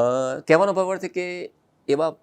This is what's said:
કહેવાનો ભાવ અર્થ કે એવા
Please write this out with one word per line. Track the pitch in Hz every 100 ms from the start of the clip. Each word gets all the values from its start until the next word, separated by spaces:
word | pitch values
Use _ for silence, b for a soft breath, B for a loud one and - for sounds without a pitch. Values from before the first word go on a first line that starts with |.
| 120 127 131 131
કહેવાનો | - 160 202
ભાવ | 185 185
અર્થ | 190 185
કે | 180 180 180 - - _ _ -
એવા | 139 160 -